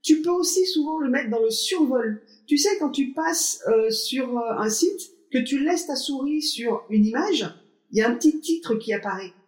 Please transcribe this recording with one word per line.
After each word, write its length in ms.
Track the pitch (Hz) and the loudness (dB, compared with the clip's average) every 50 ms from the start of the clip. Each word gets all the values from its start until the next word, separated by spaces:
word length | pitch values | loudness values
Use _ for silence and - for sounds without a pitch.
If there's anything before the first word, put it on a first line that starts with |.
tu 220 | _ - 311 311 311 | _ 4 4 4 4
peux 80 | 339 | 0
aussi 340 | 349 359 339 - - 370 370 | 0 0 0 0 2 0 0
souvent 340 | 370 - 320 294 294 320 320 | 2 2 -2 -2 0 -2 -2
le 100 | 294 262 | 0 0
mettre 180 | 247 285 269 220 | 0 0 0 -2
dans 140 | 220 233 226 | 0 2 2
le 80 | 226 | 2
survol. 720 | 220 - - - 381 359 311 254 262 247 226 220 214 214 - _ - _ _ | 0 0 -2 -2 0 2 2 2 2 0 0 0 -4 -6 -10 _ -20 _ _
Tu 100 | - 302 | 0 2
sais, 140 | 285 - 403 403 403 | 2 4 2 2 0
quand 100 | 320 277 | -2 -4
tu 240 | 254 - 269 247 - | 0 -2 -2 -2 -2
passes, 480 | - 311 330 330 320 - - - - - - | -4 -2 -2 -2 -2 -2 -4 -4 -4 0 2
euh, 220 | 226 220 220 226 | 2 4 4 2
sur, 480 | 220 220 - - 247 262 254 240 247 240 | 0 -2 -4 -4 -2 -4 -2 -2 -2 -4
euh, 180 | 233 226 214 | -2 -2 -2
un 140 | - 208 220 | -2 -2 -2
site, 400 | 214 - - 370 403 440 - - - _ _ _ | 0 2 2 0 0 -2 -10 -14 -18 _ _ _
que 80 | - 254 | -2 -2
tu 240 | 247 - 285 277 277 | 0 0 0 0 2
laisses 240 | 311 359 339 - | 2 0 0 -2
ta 80 | - 285 | -4 -6
souris 460 | 254 - - 277 262 269 285 302 311 | -6 -4 -4 -4 -4 -2 -2 -2 -2
sur 460 | 302 - - - 233 240 208 - - - | -2 -4 -6 -4 -2 -2 -2 -2 -4 0
une 160 | 208 214 208 | 4 4 4
image, 420 | 214 226 262 349 427 370 - 202 160 - - - _ _ _ _ _ | 4 4 0 0 2 0 0 0 -4 -8 -12 -20 _ _ _ _ _
il 80 | - 202 | 0 2
y 20 | |
a 80 | 220 233 | 2 2
un 60 | 240 | 2
petit 260 | - - 311 302 311 | 4 4 2 2 2
titre 340 | - - 330 330 - - 226 | -2 -2 -2 -2 0 -2 -2
qui 180 | 220 220 220 208 | -2 0 -2 -4
apparaît. 380 | 214 - 208 190 185 190 185 - _ _ | -4 -4 -6 -6 -6 -8 -12 -16 _ _